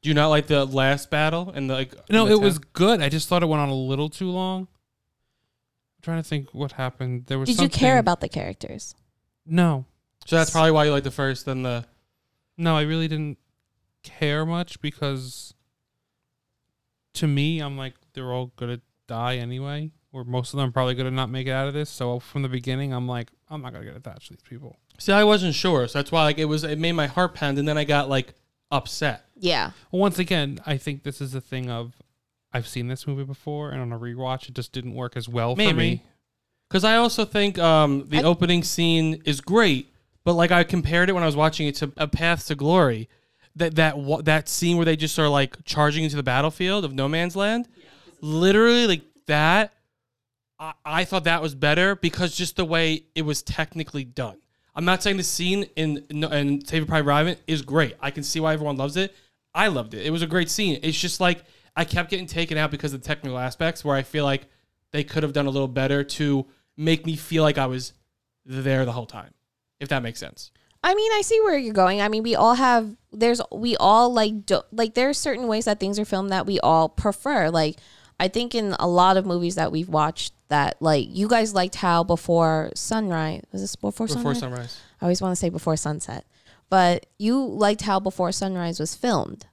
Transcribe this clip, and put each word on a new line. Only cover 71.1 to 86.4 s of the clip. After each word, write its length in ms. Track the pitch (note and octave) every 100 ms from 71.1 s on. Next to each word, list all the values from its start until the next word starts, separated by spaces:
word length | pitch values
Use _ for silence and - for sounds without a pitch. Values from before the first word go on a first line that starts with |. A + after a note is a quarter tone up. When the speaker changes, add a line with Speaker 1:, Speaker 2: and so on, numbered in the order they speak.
Speaker 3:
I 100 | G#4+
see 180 | G4+ A4+
where 160 | G#4+ D4+
you're 160 | B3
going. 300 | G#3 F#3 G3+
I 60 | G3+
mean, 120 | G#3+
we 120 | A3+
all 200 | A3+ A3+
have, 400 | B3 C4 A#3+ A3 G#3+ _
there's, 280 | G#3+ A#3 A#3+ -
we 260 | - A#3+ A#3
all, 340 | E3+ G#3+ B3
like, 320 | B3 G#3+ G#3+
do, 160 | G3 G3 -
like, 200 | A3 A3+
there 160 | A#3 C4
are 60 |
certain 340 | C#4+ D#4 A#3 B3
ways 160 | G#3+
that 160 | A3+ G#3
things 180 | F#3+ G3+
are 60 |
filmed 240 | G#3 F#3+ G3
that 140 | F#3+
we 160 | F#3 G3
all 300 | - D#3+ D#3+
prefer. 580 | - G#3+ G3 - C#4 D#3+
Like, 300 | E3 D3+ - - - _ _
I 80 | F#3
think 260 | G#3 A#3+
in 220 | A#3+ G#3 F#3
a 80 | F3
lot 300 | F3 F#3 F#3+
of 80 |
movies 300 | F#3+ F3 F3
that 180 | F#3 D#3+
we've 160 | D#3 F3+
watched 440 | D#3 D3+ - - _ _
that, 320 | D3 C#3+ -
like, 260 | D#3+ D3+ A#2+
you 160 | F3+ G#3
guys 260 | A#3 A3
liked 200 | G3 F#3 -
how 280 | F#3 E3+
Before 640 | E3+ E3+ - E3+ E3 D#3+ - -
Sunrise, 640 | - A3 G#3+ E3 D#3 D#2+ -
was 120 | F#3+
this 120 | G3
Before 320 | - G3+ - A3+
Speaker 1:
Before 260 | C3 C#3+
Speaker 3:
Sunrise? 40 | B2+
Speaker 1:
Sunrise. 400 | C3 B2 A#2+ - - _
Speaker 3:
I 40 | F3
always 140 | F3+
wanna 140 | F#3+
say 140 | F3+ F3
Before 280 | E3+ E3+ D#3
Sunset. 480 | D3+ D3+ - B2 - _